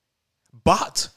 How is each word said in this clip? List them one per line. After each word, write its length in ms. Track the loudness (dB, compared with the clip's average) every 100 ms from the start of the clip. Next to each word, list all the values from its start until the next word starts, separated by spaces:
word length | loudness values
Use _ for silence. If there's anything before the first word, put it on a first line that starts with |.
| _ _ _ _ _ -4
But 460 | 0 0 -2 -8 -10